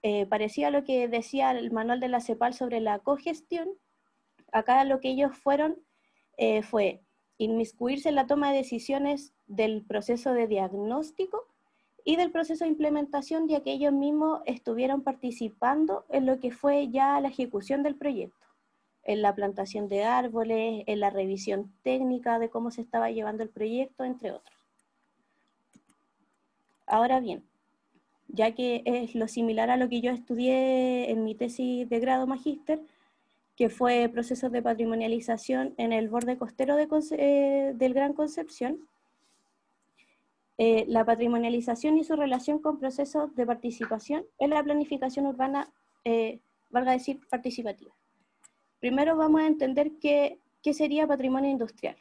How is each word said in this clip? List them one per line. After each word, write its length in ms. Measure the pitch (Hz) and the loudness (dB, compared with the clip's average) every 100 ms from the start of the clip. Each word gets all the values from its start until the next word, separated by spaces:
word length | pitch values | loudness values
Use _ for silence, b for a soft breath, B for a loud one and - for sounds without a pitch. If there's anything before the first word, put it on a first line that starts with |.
eh, 240 | 214 208 196 | 0 0 0
parecía 460 | 214 214 247 294 | 0 -2 0 0
lo 120 | 285 | 0
que 240 | 277 262 240 | 0 0 0
decía 440 | 233 226 269 262 | -2 -4 0 0
el 180 | 254 233 | 0 -2
manual 300 | 226 226 247 | -4 -2 -2
de 80 | 254 | 0
la 140 | 247 | -2
cepal 340 | 240 220 240 254 | -2 0 0 0
sobre 240 | 254 233 | -4 -2
la 180 | 220 208 | -2 -2
cogestión, 720 | - 285 330 320 _ 339 330 392 _ _ _ _ _ _ _ | 0 -2 -2 -8 _ -6 -6 -10 _ _ _ _ _ _ _
acá 320 | 220 220 254 | -2 4 4
lo 160 | 269 262 | 6 2
que 100 | 262 | 0
ellos 280 | 262 277 269 | 0 0 0
fueron, 400 | - 285 311 320 _ _ _ _ _ - | 0 2 2 -2 _ _ _ _ _ -2
eh, 260 | 226 214 | 2 2
fue 360 | 208 226 196 - _ _ _ _ | 0 0 0 -2 _ _ _ _
inmiscuirse 720 | 220 226 226 - 240 277 320 | -2 0 -2 -4 -4 -2 0
en 60 | 285 | 0
la 100 | 262 | 2
toma 240 | 294 285 | 2 2
de 80 | 277 | 0
decisiones 800 | 254 233 - 277 285 285 285 _ _ | -2 -6 -4 -2 0 -2 -8 _ _
del 380 | 202 220 214 | -2 0 -2
proceso 500 | 214 214 208 240 262 | -4 -6 -2 -2 0
de 140 | 247 226 | 0 2
diagnóstico 1000 | 208 190 196 208 254 311 - 381 427 494 _ _ _ _ _ | 0 -2 -4 -4 -4 -6 -6 -6 -6 -10 _ _ _ _ _
y 120 | - 330 | 0 2
del 160 | 349 | 2
proceso 320 | 330 330 320 | 0 -2 -2
de 80 | 330 | 0
implementación, 760 | 311 302 294 285 285 277 320 320 | 0 2 0 -2 -4 -2 -2 0
ya 140 | 302 | 0
que 120 | 277 | 0
ellos 200 | 277 285 | 0 2
mismos 480 | 277 285 302 311 311 - | 2 2 2 2 0 -4
estuvieron 560 | 247 - 226 262 277 | -6 -4 -2 0 0
participando 1000 | 277 262 254 240 220 - 240 285 311 392 - | -2 -4 -6 -6 -8 -2 0 2 2 0 -2
en 160 | 277 262 | 0 2
lo 140 | 262 | 2
que 100 | 254 | -2
fue 400 | 247 285 285 277 | 0 2 2 2
ya 320 | 254 269 277 | 2 4 4
la 60 | 277 | 0
ejecución 560 | - 247 202 196 277 | -2 -4 -4 -2 0
del 120 | 285 285 | 0 -2
proyecto, 460 | 285 240 - _ _ _ _ _ _ _ - | -4 -4 -6 _ _ _ _ _ _ _ -4
en 160 | 208 | 2
la 140 | 208 202 | 2 2
plantación 540 | 202 202 196 214 208 | -2 -4 -6 -6 -2
de 160 | 196 214 | 0 2
árboles, 800 | 247 247 226 226 220 226 220 202 | 2 0 -2 0 0 -2 -4 -4
en 140 | 208 | 0
la 80 | 202 | 0
revisión 640 | 196 190 196 202 196 202 _ | 0 -2 -4 -4 -4 -6 _
técnica 560 | - 262 262 247 240 233 | -2 0 0 0 0 0
de 100 | 226 | 0
cómo 220 | 233 233 | -4 -6
se 80 | 233 | -8
estaba 320 | 233 233 226 | -4 -2 -2
llevando 320 | 226 214 214 | -2 -6 -6
el 60 | 220 | -8
proyecto, 560 | - 214 233 262 _ 254 | -6 -4 -2 -4 _ -6
entre 260 | 254 220 | -6 -8
otros. 260 | - - _ _ _ _ _ _ _ _ _ _ _ _ _ _ _ _ _ _ _ _ _ _ _ - | -10 -16 _ _ _ _ _ _ _ _ _ _ _ _ _ _ _ _ _ _ _ _ _ _ _ 0
Ahora 320 | 220 240 262 | 4 4 4
bien, 240 | 240 160 _ _ _ _ _ _ _ _ _ | 0 -8 _ _ _ _ _ _ _ _ _
ya 260 | 196 220 226 | 0 0 2
que 260 | 247 240 240 | -2 -2 0
es 280 | 240 233 | -2 -2
lo 140 | 240 220 | -4 -4
similar 420 | - 233 220 226 | -2 0 0 2
a 60 | 254 | 2
lo 140 | 247 | 2
que 100 | 240 | 0
yo 100 | 240 | -2
estudié 1000 | 240 - 233 247 262 262 262 254 247 247 | -4 -4 0 2 2 2 2 2 0 -2
en 140 | 226 220 | -2 -2
mi 100 | 220 | -4
tesis 540 | 240 240 254 247 247 | -6 -4 -4 -4 -2
de 100 | 233 | -2
grado 280 | 254 262 262 | 2 0 0
magíster, 520 | 269 302 285 - 311 - b b b b b _ _ | -2 -4 -6 -2 -4 -4 b b b b b _ _
que 100 | 233 | -2
fue 400 | 233 247 240 233 | 2 2 4 2
procesos 460 | 233 233 254 254 | 0 -4 -2 -2
de 80 | 240 | -2
patrimonialización 1120 | 233 226 226 226 226 233 233 226 - 262 262 262 | 0 0 0 0 0 -2 -2 -4 -2 -2 -2 -4
en 160 | 233 | 0
el 160 | 226 220 | 0 0
borde 300 | 233 240 254 | -2 -2 -4
costero 400 | 240 - 262 294 | -6 -4 0 2
de 100 | 302 | 2
Conce-, 300 | 311 302 311 | 0 0 0
eh, 540 | 285 277 277 277 277 240 | 4 4 4 2 0 2
del 180 | 262 | 2
Gran 200 | 254 285 | 2 0
Concepción, 760 | 285 302 302 320 - 247 311 - _ _ _ _ _ _ _ _ _ _ _ b b b _ _ - | 0 -2 -4 -10 -6 -6 -6 -10 _ _ _ _ _ _ _ _ _ _ _ b b b _ _ 0
eh, 280 | 226 226 220 | 4 4 4
la 160 | 226 | 2
patrimonialización 960 | 226 226 233 240 233 240 240 233 302 311 | 2 2 2 0 0 -2 -2 -2 2 2
y 80 | 311 | 2
su 100 | 311 | 0
relación 440 | 285 254 254 302 | 0 0 0 -2
con 200 | 302 294 | -2 -2
procesos 560 | 262 262 285 302 294 254 | -4 -4 -2 -2 -2 -2
de 100 | 240 | -2
participación 800 | 240 240 226 220 220 - 294 392 _ | -2 -4 -6 -6 -6 -4 -6 -6 _
en 120 | 285 | 2
la 120 | 302 | 2
planificación 640 | 294 294 294 277 262 262 277 | 2 0 0 -4 -4 -2 -2
urbana, 420 | 254 269 277 - _ _ _ 240 | 0 -2 -2 -6 _ _ _ 0
eh, 340 | 226 220 233 _ _ _ | 0 0 -6 _ _ _
valga 240 | 247 254 | -2 2
decir, 260 | 254 254 269 _ | 0 0 -8 _
participativa. 600 | 247 247 247 226 190 - _ _ _ _ _ _ _ _ _ | -4 -4 -6 -8 -10 -16 _ _ _ _ _ _ _ _ _
Primero 320 | 247 262 302 320 | -2 2 2 4
vamos 240 | 311 311 | 6 6
a 80 | 311 | 6
entender 460 | 302 262 262 302 302 | 2 2 2 0 0
qué, 380 | 294 285 285 - _ _ | 2 4 2 -2 _ _
qué 120 | 302 | -2
sería 340 | 294 302 294 302 | 0 0 2 2
patrimonio 420 | 277 262 262 277 | 0 0 0 0
industrial. 460 | 269 226 - - - | 0 -4 -6 -8 -8